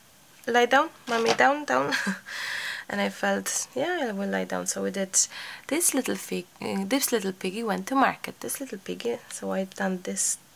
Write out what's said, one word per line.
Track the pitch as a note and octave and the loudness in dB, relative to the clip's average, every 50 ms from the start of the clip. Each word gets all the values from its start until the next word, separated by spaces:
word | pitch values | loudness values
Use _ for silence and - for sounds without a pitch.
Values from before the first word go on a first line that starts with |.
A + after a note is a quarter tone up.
| - - - - - - - - - | -20 -20 -20 -20 -20 -20 -20 -12 -4
lie | - A#3 B3 A#3+ | 0 4 4 4
down, | A#3 B3+ C#4 D4+ E4 - - - - | 6 6 6 4 4 0 -10 -6 -2
Mommy, | A#3 A3+ A3+ A3+ A#3 | 0 2 4 4 6
down, | - A#3+ C4 C#4+ D4 D4 | 6 6 6 6 4 2
down." | - B3+ B3+ C4+ - - - | 0 2 2 2 2 0 0
<laughs> | - G#3 F#3+ - - - - - - - - - - - - - - | 0 0 -2 -4 -4 -12 -10 -8 -6 -6 -6 -6 -6 -6 -6 -8 -8
And | - - G3+ | -6 -4 -2
I | G3+ G3+ | -2 -2
felt, | G3 - - G3+ G3 G3+ G3 - - - - - - | -2 0 0 2 2 2 0 -2 -4 -4 -4 -4 -4
"Yeah, | B3+ C#4 E4+ F4+ F4 C#4 A#3 | -2 -2 0 0 0 0 -2
I | G3+ | -2
will | G3 G3 G3 | -2 -2 -2
lie | G3 F#3+ F#3 | -2 -2 -2
down." | F#3 F#3+ F#3 F3+ | -2 -2 -4 -2
So | F#3 - G3 G3 | -2 -2 -2 -2
we | G3 | -2
did | F#3+ G3 G3 F#3+ - - - - - - - - - - - - | -2 -2 -2 0 2 2 2 2 0 -10 -12 -12 -14 -12 -6 -2
this | C4+ D#4+ F4 - - | 0 2 2 2 2
little | C4+ - - G3+ | 2 2 0 -2
fig-, | F#3+ - - G3 F#3 F3 - - - | -4 -4 -4 -4 -6 -6 -6 -10 -10
uh, | - A3+ G#3 G3 G3 | -6 -4 -2 -2 0
this | G3 B3 C#4 C4+ - - | 0 0 0 2 2 0
little | A3+ G3 G3 F#3+ | 0 0 0 -4
piggy | - - F#3+ F3+ A3 A#3 | -2 -4 -4 -4 -2 -2
went | A3 F#3+ F#3 F#3+ | -2 -2 -2 -2
to | - C4+ | 0 2
market, | C4+ C4 G3 - - - - - - | 4 4 4 4 0 -6 -12 -10 -8
this | - A#3 - - | -8 -8 -6 -6
little | C#4 C4 - G3 | -8 -8 -10 -10
piggy. | - - F2+ F2+ - A#3 A#3 A3+ - - | -8 -8 -8 -6 -4 -4 -4 -4 -6 -10
So | - - - G3 F#3+ | -12 -8 -4 -2 -2
I've | F#3+ F#3+ F#3+ - | -2 -2 -4 -4
done | - G3+ F#3+ F#3 F3+ F#3 | -2 -2 -2 -2 -2 -4
this | - G3 F#3+ - - - - - - - | -6 -4 -2 -2 -2 -2 -4 -8 -16 -20